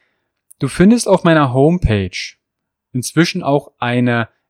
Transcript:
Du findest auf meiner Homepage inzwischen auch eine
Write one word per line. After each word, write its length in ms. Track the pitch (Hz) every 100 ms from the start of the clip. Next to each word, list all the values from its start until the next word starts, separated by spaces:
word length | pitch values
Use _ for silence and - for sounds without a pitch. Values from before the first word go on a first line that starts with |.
| _ _ _ _ _ -
Du 100 | 139
findest 400 | - 190 240 220
auf 160 | 190
meiner 300 | 170 160 139
Homepage 640 | 131 147 175 127 104 92 - - _ _ _ _ _ _
inzwischen 520 | 127 - 151 170 185
auch 300 | 139 143 - -
eine 520 | 120 123 123 120 120 _ _